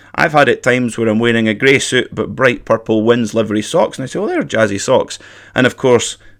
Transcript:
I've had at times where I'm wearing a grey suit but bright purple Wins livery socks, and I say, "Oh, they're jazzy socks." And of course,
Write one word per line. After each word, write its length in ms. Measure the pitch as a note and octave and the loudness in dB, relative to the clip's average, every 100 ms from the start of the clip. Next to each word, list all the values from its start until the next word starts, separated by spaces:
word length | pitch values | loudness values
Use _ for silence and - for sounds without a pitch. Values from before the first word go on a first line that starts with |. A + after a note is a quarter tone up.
| - - | -12 -2
I've 160 | D#3+ | 0
had 180 | D3 C3 | 2 2
at 140 | A2+ | 2
times 340 | B2+ B2 A#2+ A2+ | 0 0 0 -2
where 100 | A2+ | 0
I'm 120 | G#2+ | 2
wearing 280 | A#2+ A2+ A2 | 2 2 0
a 60 | |
grey 240 | G#2 C3+ C3 | 0 2 2
suit 320 | - B2+ - | 2 -2 -2
but 240 | - - - | -4 -6 0
bright 300 | C3 B2 - | 0 0 -2
purple 380 | A2+ - A2 | -2 0 0
Wins 320 | G#2+ A#2+ A2 A2 | 2 2 0 -2
livery 260 | G#2 G#2 | -2 -2
socks, 380 | G#2 E3 G3+ - | -2 0 -2 -2
and 40 | |
I 40 | C3 | -8
say, 100 | - | -6
"Oh, 80 | A3 | -4
they're 160 | F4+ | -4
jazzy 400 | F3 A2 A2 G2+ | -4 0 0 -2
socks." 380 | - B2 - - - - - | 0 0 0 -10 -18 -20 -10
And 140 | - B2+ | 0 0
of 100 | - | 0
course, 400 | C3 A#2+ - - - - | 2 2 2 -10 -20 -20